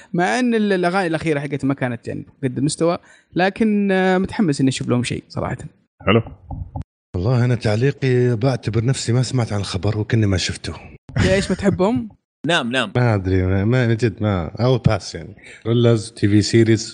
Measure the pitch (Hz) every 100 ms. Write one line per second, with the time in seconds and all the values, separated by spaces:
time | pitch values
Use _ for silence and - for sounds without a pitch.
0 | - 175 185 233 247 226 208 190 175 190
1 | 175 160 160 143 143 147 135 139 127 117
2 | - 101 101 _ 135 127 143 - 165 175
3 | - - _ 165 185 196 220 208 202 190
4 | 185 185 190 - 180 139 131 - 127 123
5 | 123 82 - - - - - - _ _
6 | - 113 - - - - - - - _
7 | _ - 101 127 123 120 110 104 135 139
8 | 135 123 123 113 135 120 - 113 113 135
9 | - 120 120 127 110 104 95 95 101 104
10 | 104 113 104 92 - - - 80 - -
11 | - - 190 190 190 185 202 - 190 247
12 | 226 - _ _ 143 170 120 131 107 120
13 | 123 104 92 92 92 95 104 127 117 113
14 | 117 92 104 95 80 - 123 123 - 101
15 | - 85 82 98 - - 110 117 117 113
16 | 101 - 104 104 95 117 110 113 -